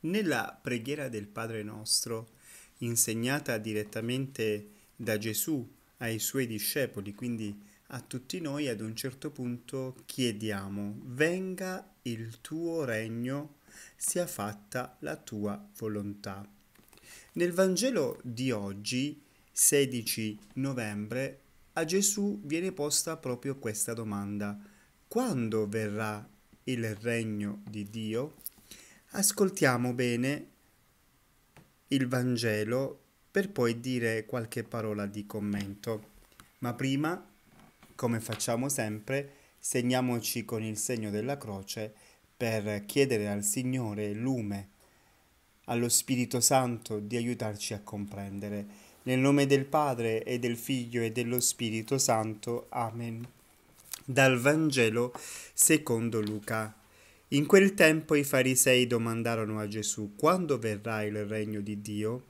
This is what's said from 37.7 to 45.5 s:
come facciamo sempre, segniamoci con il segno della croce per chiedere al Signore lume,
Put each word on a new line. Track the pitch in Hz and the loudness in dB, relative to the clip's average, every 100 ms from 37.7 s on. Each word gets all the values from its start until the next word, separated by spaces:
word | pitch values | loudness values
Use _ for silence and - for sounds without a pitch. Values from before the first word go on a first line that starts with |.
| _ - - | _ -20 -4
come | 123 117 | -2 0
facciamo | 110 110 - 117 135 | -2 -4 -2 0 0
sempre, | 139 110 107 - 135 139 - - _ | -2 -2 -4 -4 -4 -4 -14 -20 _
segniamoci | - 127 123 127 127 120 110 123 104 | -2 0 4 4 4 0 0 -4 -2
con | 113 | -2
il | 110 110 | -2 -4
segno | - 120 107 | -2 -2 0
della | 104 117 139 | -2 -2 -4
croce | 120 98 95 - 107 - - _ _ _ | -6 -8 -6 -6 -6 -10 -20 _ _ _
per | 117 110 104 104 104 | 0 0 0 -4 0
chiedere | 143 135 117 104 | 4 4 4 0
al | 104 | -2
Signore | 101 - 127 131 113 104 104 | -2 -2 0 -2 -2 -2 -4
lume, | 104 123 131 104 98 98 _ _ _ _ _ _ _ _ | -2 -2 0 -2 -4 -8 _ _ _ _ _ _ _ _